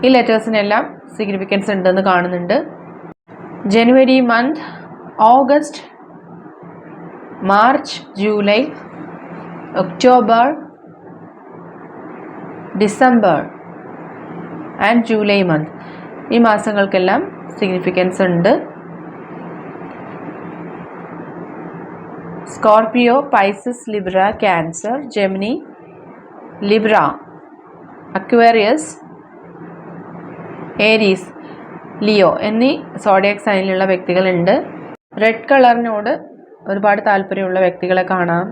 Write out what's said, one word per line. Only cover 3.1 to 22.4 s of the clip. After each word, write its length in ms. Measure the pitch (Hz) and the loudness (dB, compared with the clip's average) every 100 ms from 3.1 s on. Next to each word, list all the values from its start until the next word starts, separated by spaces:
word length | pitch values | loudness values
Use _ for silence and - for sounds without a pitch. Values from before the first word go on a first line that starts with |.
| - _ - - - 202 | -20 _ -20 -18 -10 0
ജനുവരി 440 | 208 233 262 262 262 247 | 2 6 6 6 4 4
മന്ത്, 300 | 226 247 311 - - - - - - 220 | 2 0 -4 -8 -16 -18 -20 -18 2 6
ഓഗസ്റ്റ്, 480 | 254 262 294 302 - - - - - - - - - - - - - - - - - 190 | 6 6 2 2 -12 -18 -20 -20 -20 -20 -20 -20 -20 -20 -20 -18 -18 -16 -18 -18 -8 2
മാർച്ച്, 460 | 202 226 277 - - - - | 4 6 4 -2 -12 -14 -4
ജൂലൈ, 400 | 208 208 202 208 294 - - - - - - - - - - - | -2 2 2 2 0 -6 -16 -16 -14 -14 -16 -16 -14 -16 -8 -4
ഒക്ടോബർ, 640 | - - 254 247 220 226 254 311 - - - - - - - - - - - - - - - - - - - - - 190 | -4 2 6 6 6 4 4 0 -10 -20 -20 -20 -20 -20 -20 -20 -20 -20 -20 -20 -18 -18 -16 -16 -16 -16 -14 -14 -8 0
ഡിസംബർ 580 | 208 202 254 240 202 151 - - - - - - - - - - - - - - 202 | 0 4 4 6 4 2 -2 -12 -18 -18 -18 -16 -16 -18 -16 -14 -12 -12 -14 -2 2
and 120 | 240 226 | 2 2
ജൂലൈ 280 | 220 208 202 185 | 0 2 2 4
മന്ത്, 220 | 156 156 - - - - - - | 2 -2 -10 -16 -16 -16 -16 -2
ഈ 40 | 233 233 | 4 4
മാസങ്ങൾക്കെല്ലാം 760 | 208 214 208 196 196 185 220 392 - - - | 4 0 0 2 2 2 2 -2 -10 -16 -4
സിഗ്നിഫിക്കൻസ് 640 | 202 185 180 180 180 185 190 | -2 0 -2 0 0 2 0
ഉണ്ട്. 240 | 170 180 294 - - - - - - - - 87 - - - - - - - - - - - - - - - - - - - 170 - 85 - - - - - - - | 4 4 2 -2 -14 -16 -16 -16 -16 -16 -14 -14 -14 -14 -14 -14 -16 -16 -14 -14 -14 -14 -14 -14 -14 -14 -16 -14 -14 -14 -14 -14 -14 -14 -14 -14 -16 -16 -16 -14 -14